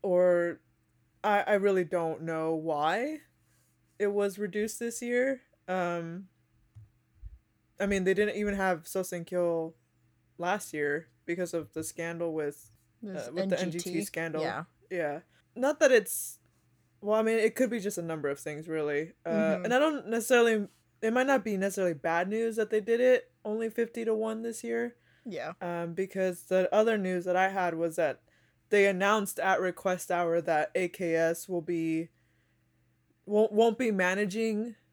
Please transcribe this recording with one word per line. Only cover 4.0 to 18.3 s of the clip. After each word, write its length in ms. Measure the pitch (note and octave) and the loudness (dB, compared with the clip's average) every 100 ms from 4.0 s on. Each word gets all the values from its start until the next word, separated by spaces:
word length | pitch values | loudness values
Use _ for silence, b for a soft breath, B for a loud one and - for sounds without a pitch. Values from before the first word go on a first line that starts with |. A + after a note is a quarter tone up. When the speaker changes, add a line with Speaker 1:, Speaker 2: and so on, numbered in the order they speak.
| G3+ | -2
Speaker 1:
was 260 | G3+ G3+ G3 | 0 -2 -2
reduced 400 | G#3 G#3 G#3+ - | -6 -4 -4 -4
this 220 | A#3 A#3 | -8 -6
year. 400 | A#3+ B3 C4 C4 _ _ - | -2 0 0 -2 _ _ -4
Um, 640 | F#3 F3 E3+ E3 F3 F#3+ _ _ _ _ - - _ _ _ - - _ _ _ _ | -2 -2 -2 -6 -10 -14 _ _ _ _ -20 -20 _ _ _ -20 -20 _ _ _ _
I 60 | G3 | -2
mean, 180 | G3 F#3 | 0 2
they 80 | |
didn't 220 | F#3+ G#3 - | 2 0 0
even 180 | G#3 G3 | -2 0
have 320 | F#3+ E3+ - | 0 0 -2
So 140 | F#3+ | -6
Senkyo 720 | F3+ F3 E3 F3+ F3 E3 D#3+ - _ _ _ _ _ - | -4 -8 -4 0 0 0 -4 -10 _ _ _ _ _ -6
last 360 | F3 G3+ - | -2 -2 -4
year 340 | D3+ D3 D3+ - _ - | -4 -2 -2 -6 _ -6
because 280 | E3+ F3 | -4 -4
of 200 | E3+ D#3 | -4 -6
the 100 | D#3+ | -8
scandal 500 | D#3 - E3+ E3+ E3+ | -8 -8 -8 -4 -4
with, 380 | D#3 D3 D3 - _ _ _ | -2 -4 -6 -20 _ _ _
Speaker 2:
This 240 | G#3+ F3+ B2 | -10 -10 -8
Speaker 1:
uh, 40 | |
with 160 | E3 G3 | -4 0
the 100 | F#3 | 0
Speaker 2:
N 120 | F3+ | 0
G 80 | E3+ | -4
T? 100 | F3 | -4
Speaker 1:
N 40 | E3+ | -4
G 40 | |
T 60 | G3+ | -4
scandal. 360 | - E3 D#3 | -6 -4 -4
Speaker 2:
Yeah. 220 | D3+ A2 E3+ _ _ | -4 -4 -10 _ _
Speaker 1:
Yeah. 300 | F3+ D3+ D3 _ b _ - | -4 -4 -4 _ b _ -2
Not 240 | C4 D4 | -2 4
that 100 | D4 | 6
it's, 480 | A#3+ F#3+ - - - _ _ _ _ _ _ | 6 4 -8 -8 -14 _ _ _ _ _ _
well, 180 | G3+ A3 | 0 2
I 40 | |
mean, 140 | A3 A3+ | 2 2
it 180 | A3 A3 | 2 2
could 140 | B3+ | 0
be 120 | A#3 | 0
just 160 | G3 F#3+ | -4 -6
a 40 | |
number 280 | E3 D#3+ | -6 -4
of 100 | C#3+ | -4